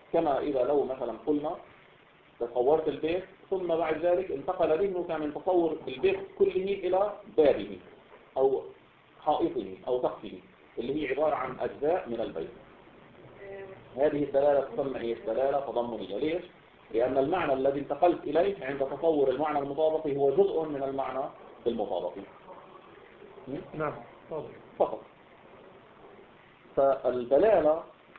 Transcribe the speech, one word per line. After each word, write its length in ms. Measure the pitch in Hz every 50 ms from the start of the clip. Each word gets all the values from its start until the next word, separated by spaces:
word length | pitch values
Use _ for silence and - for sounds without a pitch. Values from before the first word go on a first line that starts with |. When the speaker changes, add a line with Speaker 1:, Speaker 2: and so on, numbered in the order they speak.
| - - -
Speaker 1:
كما 260 | 165 165 151 135 123
إذا 240 | 135 147 139 131 123
لو 200 | 135 147 143 123
مثلًا 340 | 123 131 131 127 120 110 110 - 151
قلنا 280 | 147 147 147 156 175 - - - - - - - - - _ _ _ _ _ _ _ -
تصورت 480 | 120 117 - 123 123 139 156 156 156 151
البيت 360 | 135 - 156 160 170 185 180 - - - - -
ثم 180 | 196 185 180 170
بعد 300 | 165 160 170 156 160 151 165
ذلك 260 | 175 180 185 185 -
انتقل 480 | 151 139 135 - 185 185 170 156 156 165
ذهنك 320 | 202 196 185 180 170 170
من 220 | 165 156 151 147 147
تصور 440 | 156 - 185 185 175 165 160 147 - - -
البيت 320 | 131 127 - 196 - - - - - -
كله 400 | 196 190 180 185 185 196 196 190 -
إلى 300 | 180 180 185 202 208 - - - - - -
بابه 420 | 151 139 113 107 101 104 98 90 - - - - - - - - - - - 135
أو 260 | 135 135 131 120 - - - - - _ _ _ _ _ _ - -
حائطه 500 | 156 147 131 165 160 143 127 101 95 92 92 - 127
أو 140 | 123 123
سقفه 380 | 143 - - - - 101 92 92 - - - - - - - -
اللي 260 | 117 127 139 156 151
هي 100 | 127 131
عبارة 220 | 139 156 151 143
عن 240 | - - - - -
أجزاء 500 | 120 117 107 - 135 151 175 - - 117
من 120 | 117 113
البيت، 280 | 110 101 - 82 80 - - - - - - - - - - - - - - - - - - - 98 98 98 98 98 95 92 - - - 113
هذه 280 | 120 143 151 147 143 143
الدلالة 380 | - 135 139 143 147 143 139
تسمى 380 | 131 - 117 151 139 135 127 120
إيش؟ 200 | 120 117 117 -
دلالة 400 | - 110 113 123 131 135 139 143
تضمنية. 580 | 135 120 110 120 120 120 113 104 98 90 98 107
ليش؟ 260 | 143 156 165 180 175 - - - - - - - - -
لأن 260 | - 110 123 131 135 139
المعنى 360 | 135 147 180 185 160 147 131
الذي 260 | 131 131 139 139 143
انتقلت 440 | 135 - 143 - 180 180 160 - -
إليه 420 | 156 143 160 185 202 196 190 135
عند 140 | 131 139 135
تصور 500 | 135 135 147 139 165 165 160 147 139 131
المعنى 300 | 127 135 156 151 147 143
المطابقي 580 | 139 139 139 156 156 156 156 156 156 151 139 139
هو 120 | 139 139
جزء 340 | 135 185 196 196 - 160 160
من 200 | 156 147 135 139
المعنى 420 | 135 135 135 131 131 127 131 143 165 - - - - - - - 123
المطابقي. 540 | 117 113 104 - 95 87 87 87 - 98 98 - - - - - - - - - - - - - - - - - - - - - - - - 131
م? 100 | 135 165 - - -
Speaker 2:
نعم، 200 | 156 156 147 123 - - - - - - -
تفضل. 200 | 170 151 127 110 - - - - - -
Speaker 1:
فقط. 220 | 190 131 113 - - - - - - - - - - - - - - - - - - - - - - - - - - - - - - - - - - - -
فالدلالة 1080 | - 139 139 131 - - 127 123 123 120 - 135 147 190 220 208 175 156 151 156 165 - - - - - - -